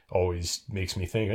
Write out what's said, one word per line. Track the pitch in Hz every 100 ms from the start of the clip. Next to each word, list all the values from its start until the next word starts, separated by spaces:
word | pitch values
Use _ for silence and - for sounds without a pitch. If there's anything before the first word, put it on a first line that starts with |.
| _
always | 95 90 87 85 - -
makes | 101 92 95
me | 90
think, | 110 104